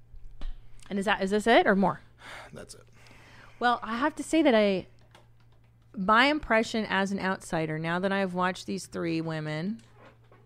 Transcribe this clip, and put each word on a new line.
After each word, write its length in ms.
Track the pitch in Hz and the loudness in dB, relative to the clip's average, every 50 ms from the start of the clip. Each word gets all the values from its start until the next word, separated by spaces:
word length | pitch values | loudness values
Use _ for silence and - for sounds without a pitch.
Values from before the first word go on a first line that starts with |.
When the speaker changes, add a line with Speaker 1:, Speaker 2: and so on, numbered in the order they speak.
| - - - - - - - - - - - - - - - - - - | -20 -20 -18 -16 -16 -14 -10 -6 -6 -6 -6 -8 -12 -16 -16 -16 -12 -8
Speaker 1:
And 100 | 190 202 | -6 -4
is 60 | 196 | 0
that, 180 | 214 202 180 196 | 0 0 0 0
is 80 | 190 | 0
this 160 | 202 214 202 233 | 0 2 4 6
it 180 | 240 320 359 | 6 6 6
or 100 | 247 196 190 | 6 4 4
more? 240 | 196 175 143 - - - - - - - | 4 2 0 -2 -8 -20 -20 -20 -20 -18
Speaker 2:
<sighs> 260 | - - - - - | -18 -18 -18 -18 -18
That's 220 | - - - - | -18 -18 -18 -18
it. 80 | - - - - - - - - - - - - - - - - - | -20 -20 -20 -20 -20 -20 -20 -20 -20 -20 -20 -20 -20 -20 -20 -6 -2
Speaker 1:
Well, 220 | 233 240 240 - | 0 2 2 0
I 140 | - 214 226 233 | -2 -6 -4 -2
have 180 | 277 311 - - | -2 -2 -2 -4
to 60 | 285 | -4
say 180 | - - 320 311 | 0 2 4 6
that 100 | 294 233 | 6 6
I, 320 | 214 208 202 196 180 - - - - - - - - - - _ _ - - - _ _ _ _ _ _ _ - | 6 6 4 2 0 -4 -8 -14 -20 -20 -20 -20 -20 -20 -20 _ _ -20 -20 -20 _ _ _ _ _ _ _ -10
my 300 | 208 185 196 214 233 254 | -4 0 2 4 6 6
impression 600 | 285 302 302 - - 226 220 220 - - 226 214 - | 4 4 0 0 0 2 2 2 0 -2 -4 -4 -2
as 220 | 185 190 196 196 | 0 0 0 0
an 80 | 202 190 | -2 -2
outsider, 600 | - 190 190 - - - - 160 160 156 156 156 | -2 -2 -4 -4 -6 -6 -4 -2 -2 -2 -4 -4
now 200 | 160 165 170 180 | -4 -4 -2 -2
that 120 | 185 190 | 0 0
I've 220 | 196 196 196 185 175 | 0 0 -2 -2 -2
watched 320 | 180 180 185 185 - - - | -2 -2 -2 -2 -4 -8 -8
these 180 | 202 185 - | -8 -8 -8
three 360 | - - 185 175 170 165 160 | -10 -8 -6 -4 -2 -2 -2
women, 600 | 160 160 160 156 151 156 151 156 165 196 226 226 - - - - - - - _ _ _ - - _ | -4 -4 -6 -6 -6 -6 -6 -4 -4 -6 -6 -8 -12 -20 -20 -20 -20 -20 -20 _ _ _ -20 -20 _